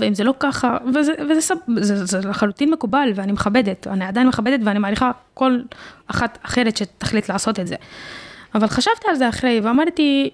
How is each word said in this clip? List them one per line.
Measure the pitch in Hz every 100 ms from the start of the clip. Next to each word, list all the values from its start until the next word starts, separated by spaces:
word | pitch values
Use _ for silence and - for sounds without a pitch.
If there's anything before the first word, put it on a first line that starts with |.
ואם | 214
זה | 202
לא | 226 269
ככה, | 285 - 247 247 240
וזה, | 285 294 311 294
וזה | 320
סב-, | 311 349 240 220
זה, | 202 202
זה | 185 185 196
לחלוטין | 196 208 - 294
מקובל, | 320 214 277 269
ואני | 196 196
מכבדת, | 202 208 247 196 190 -
אני | 190
עדיין | 185 214 254
מכבדת, | 240 220 269
ואני | 214 202
מעריכה | 202 208 254 - _
כל | - 262 247 247 - - - -
אחת | - 233 -
אחרת | - 247 233 214
שתחליט | 196 _ - 214 -
לעשות | 196 220 214
את | 180
זה. | - - - - - - - -
אבל | 214 214
חשבתי | - 403 453 427
על | 285
זה | 247
אחרי, | - 254 226
ואמרתי, | 220 254 320 330 285 277 277